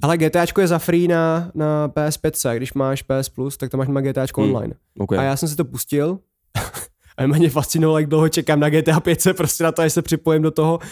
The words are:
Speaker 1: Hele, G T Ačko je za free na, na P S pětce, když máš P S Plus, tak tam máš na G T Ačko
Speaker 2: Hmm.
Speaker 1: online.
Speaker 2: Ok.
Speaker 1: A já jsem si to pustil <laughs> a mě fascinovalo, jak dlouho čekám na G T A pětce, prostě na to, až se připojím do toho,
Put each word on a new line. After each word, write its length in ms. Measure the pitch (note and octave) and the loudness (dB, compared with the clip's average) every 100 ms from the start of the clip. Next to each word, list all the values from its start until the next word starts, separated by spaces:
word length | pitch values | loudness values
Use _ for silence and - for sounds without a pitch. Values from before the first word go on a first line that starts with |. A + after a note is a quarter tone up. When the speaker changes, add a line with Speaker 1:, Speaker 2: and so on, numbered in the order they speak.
Speaker 1:
Hele, 160 | D3 E3+ | 0 2
G 120 | D#3 | 2
T 100 | F3 | 2
Ačko 200 | E3+ - | 0 2
je 60 | F3+ | 2
za 120 | E3+ | 0
free 300 | - E3+ F3 | 0 0 2
na, 420 | E3 E3 E3 F3 | 2 2 0 -4
na 340 | D#3 D3+ D3+ D3 | -4 -2 0 -2
P 180 | D3+ D3+ | -2 -2
S 100 | - | -2
pětce, 400 | D#3 D#3 C3 A#2 | -4 -2 -2 -4
když 160 | C3 | -4
máš 280 | C#3 C3+ C3+ | -2 -2 -2
P 160 | - C3+ | -2 -4
S 100 | C3 | -4
Plus, 280 | - C#3 - | -6 -8 -6
tak 140 | C3 | -6
tam 80 | C3+ | -4
máš 100 | C3 | -2
na 120 | C#3 | -2
G 120 | C3+ | -2
T 100 | C3+ | -2
Ačko 200 | B2+ - | -2 0
Speaker 2:
Hmm. 120 | G#2 | 0
Speaker 1:
online. 200 | A2 A2 - _ - | 0 -4 -10 _ -8
Speaker 2:
Ok. 140 | G2 | -2
Speaker 1:
A 100 | F#2+ | 0
já 140 | C3+ C#3 | 0 0
jsem 120 | D#3+ | -2
si 80 | D3 | -2
to 80 | |
pustil 540 | C3 B2 - C#3+ D#3 F#3+ _ _ _ - - | -4 -6 -4 0 0 -4 _ _ _ -8 -8
<laughs> 480 | - - _ _ - | -10 -16 _ _ -4
a 100 | C3 | 2
mě 240 | D3+ D#3+ | 4 4
fascinovalo, 480 | C#3+ - E3 D#3+ D#3 | 2 0 2 2 2
jak 100 | D3+ | 2
dlouho 200 | D#3 D#3+ | 2 2
čekám 320 | D#3 C#3+ D3+ | 2 2 2
na 80 | D3+ | 4
G 140 | D#3 | 2
T 100 | D3+ | 4
A 80 | D3+ | 2
pětce, 340 | E3+ E3 F#3 | 2 2 2
prostě 300 | F#3 D#3 - | 0 -2 0
na 80 | E3 | 0
to, 100 | D#3+ | 2
až 100 | D#3+ | 0
se 100 | E3+ | 0
připojím 400 | D#3 D#3+ D#3+ D#3 | -2 -2 2 2
do 80 | D#3 | 2
toho, 280 | D#3 D#3 E3 - | 2 0 0 -4